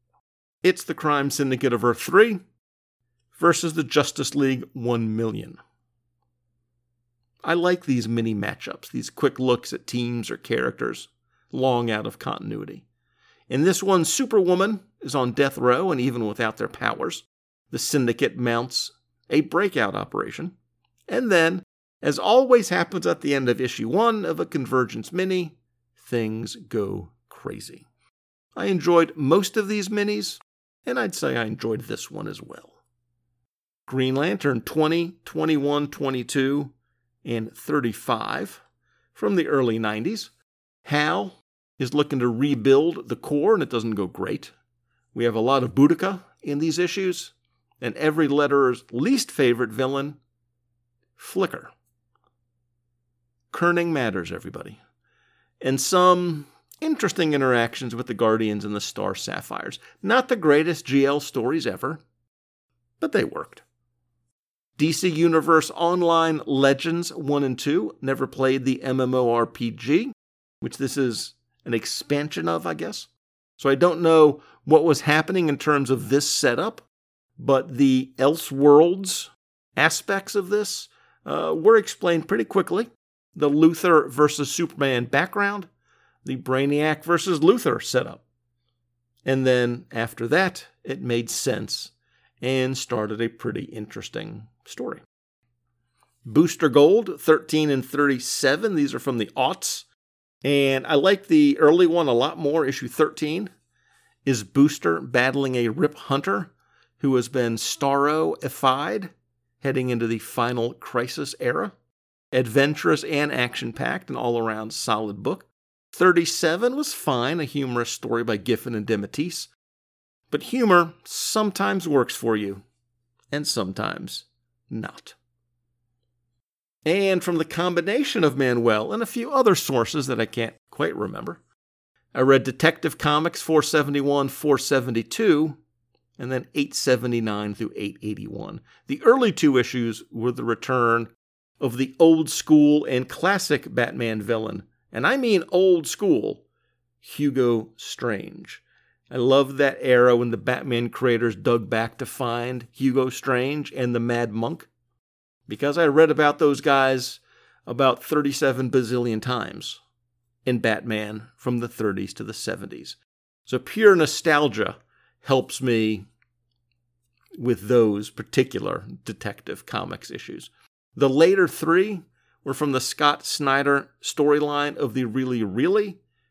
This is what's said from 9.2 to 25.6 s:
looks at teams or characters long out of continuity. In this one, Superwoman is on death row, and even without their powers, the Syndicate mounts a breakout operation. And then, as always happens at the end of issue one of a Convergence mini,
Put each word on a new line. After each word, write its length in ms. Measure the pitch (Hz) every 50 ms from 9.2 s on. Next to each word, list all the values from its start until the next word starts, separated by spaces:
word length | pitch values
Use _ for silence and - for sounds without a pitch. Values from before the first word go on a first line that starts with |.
| - 135 135 -
looks 360 | 131 127 123 117 - - -
at 120 | - -
teams 460 | - - 120 120 120 120 120 113 -
or 60 | - -
characters 720 | - - 117 120 - - - - 64 58 - - - - _ _ _ _ _ _ _ _
long 400 | - 131 131 131 123 120 120 117
out 160 | 110 107 110
of 140 | 113 - -
continuity. 640 | - 131 - - 98 107 110 104 101 101 - - - _ _ _ _ _ _ _ _ _ _ _ _ -
In 160 | - 135 151
this 180 | 185 185 -
one, 220 | 190 196 190 180 156
Superwoman 800 | - - - 269 - 226 208 185 175 180 180 190 208 220 185 - _ _ _
is 160 | - 135 143
on 160 | 143 127 123
death 260 | 107 - 143 135 - -
row, 340 | 123 123 123 135 185 190
and 100 | 160 127
even 260 | 123 135 117 123 113 104
without 300 | 101 - 120 110 - -
their 100 | 107 101
powers, 560 | - - 117 110 110 - - 170 170 - - _ _ _ _ _ _ _ _ _
the 80 | - 123
Syndicate 580 | - - - 143 127 120 117 - 143 120 - -
mounts 540 | 123 120 117 117 120 120 - - - - - _ _ _ _ _ _ -
a 120 | - 151
breakout 540 | 151 - - 170 208 196 185 143 110 98 95
operation. 580 | 101 98 - - 104 104 113 113 - 156 185 - _ _ _ _ _ _ _ _ _ _ -
And 240 | 220 233 262 226
then, 320 | 196 170 160 165 180 185 - _ _ _ _ _ _ _
as 180 | - 143 147 -
always 480 | - 190 220 254 269 254 254 240 190 -
happens 400 | 180 175 170 - 202 180 160 175
at 140 | 170 -
the 120 | - 143 143
end 140 | 139 135 123
of 140 | 120 -
issue 260 | 127 120 - - 113 113
one 380 | 139 196 226 233 220 214 196
of 160 | 165 160 156
a 40 | 170
Convergence 680 | - - 147 131 107 131 127 123 - - 117 110 - 165
mini, 440 | 180 185 190 185 185 175 156 - _